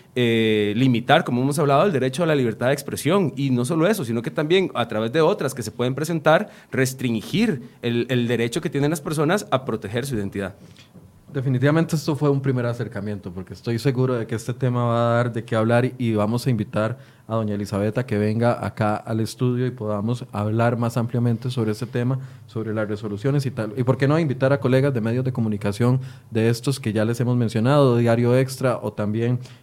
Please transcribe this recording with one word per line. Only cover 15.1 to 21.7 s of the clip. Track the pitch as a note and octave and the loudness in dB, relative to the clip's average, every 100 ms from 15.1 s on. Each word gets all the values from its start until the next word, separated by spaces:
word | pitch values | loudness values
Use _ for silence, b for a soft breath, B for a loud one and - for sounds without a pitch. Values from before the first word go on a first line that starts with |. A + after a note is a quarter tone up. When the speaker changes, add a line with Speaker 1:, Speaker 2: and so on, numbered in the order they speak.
Speaker 2:
a | A#2 | 2
dar | A#2+ | 2
de | A2+ | -2
qué | G#2+ A2 | -2 0
hablar | A2 A#2+ B2 B2+ | 4 4 2 0
y | A#2 | 0
vamos | G#2+ G#2 B2 C#3 | 2 2 0 0
a | |
invitar | A2+ G#2 G#2+ A2 B2+ B B - | 0 0 -2 -2 -4 B B -4
a | |
doña | A2+ G#2+ G2+ | -2 -2 -4
Elizabeth | G#2 G2 G#2+ B2+ | -2 0 0 0
a | B2+ | -2
que | G#2 | 0
venga | G#2+ A2 A#2+ - | 0 2 0 0
acá | G#2 - G#2+ G#2+ | -4 -2 -2 -2
al | - A2+ | -4 -4
estudio | G#2+ - B2+ B2 B2+ | -4 -2 -2 0 -4
y | |
podamos | B2 G#2+ G#2 A2 A#2+ B2+ | -4 -4 -2 -2 -4 -6
hablar | G2+ G#2+ A2 A#2+ A#2 | -4 -2 2 2 2
más | A#2 B2+ | -2 -2
ampliamente | A2+ B2 A#2+ A2 B2+ | -2 0 0 0 -2
sobre | B2 A2 | -2 -2